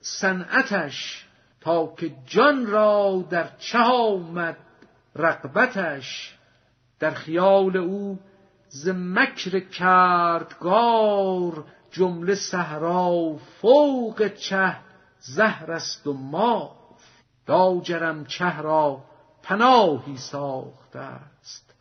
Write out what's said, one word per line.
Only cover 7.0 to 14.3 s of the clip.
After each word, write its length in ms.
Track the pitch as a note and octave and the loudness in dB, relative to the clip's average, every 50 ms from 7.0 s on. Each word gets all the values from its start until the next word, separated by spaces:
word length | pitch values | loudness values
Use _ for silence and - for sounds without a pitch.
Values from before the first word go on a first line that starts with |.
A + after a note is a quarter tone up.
در 100 | - D#3 | -4 -4
خیال 680 | D3+ - - D#3 D#3+ E3+ F3+ G3 G3 G3 G3 F#3+ F#3 | -4 -4 -10 -4 -2 2 4 6 6 6 4 2 0
او 420 | F#3 F3+ E3+ F#3+ G3+ G3+ G3+ G3 F#3+ - _ _ _ _ _ _ _ _ _ | -2 -2 -2 -4 -6 -6 -8 -10 -10 -14 _ _ _ _ _ _ _ _ _
ز 200 | - C3+ C#3+ F3+ | -20 -8 -4 -4
مکر 720 | F#3 F3+ F3+ F3+ F#3 G#3+ C4+ C4 - - - F#3+ F3+ F#3+ | -4 -4 -4 -4 0 0 0 0 -2 -8 -8 -4 -4 -4
کردگار، 2000 | F#3 - - - F3 F#3 F#3 F#3 F#3 F3+ F3+ F3 F3 E3+ E3+ E3 D#3+ - - - D3+ E3+ F#3 A3 A#3 A#3 A#3 A3+ A3 G#3+ G#3 G3+ G3 F#3+ F#3 F3+ F3+ F3 E3 D#3 D3 - - _ _ _ - | -4 -4 -10 -2 2 4 6 6 6 6 4 2 2 2 0 -2 -4 -8 -16 -8 -2 2 2 4 4 4 4 4 4 2 2 2 0 0 0 -2 -2 -4 -4 -8 -12 -16 -20 _ _ _ -2
جمله 420 | E3 F#3 F#3 F3 E3+ E3+ F3 G3+ | 0 0 0 0 -4 -2 -2 -2
صحرا 1000 | G3 - - - F3+ F3 D3+ D3+ D3+ D#3 E3 F3 F#3 F3+ F3 F3 F3 E3 D#3+ D#3 C#3+ - - - - | -2 -2 -6 -4 -4 -4 -4 -6 -6 -4 -2 0 0 0 0 0 0 0 -2 -6 -8 -14 -20 -20 -2
فوق 680 | - G#3 B3+ D4 D4 C#4+ C4+ B3+ A#3+ A3 - - G#3+ | 4 6 6 8 6 4 2 -2 -4 -6 -2 -2 -2
چه 480 | G3+ | -2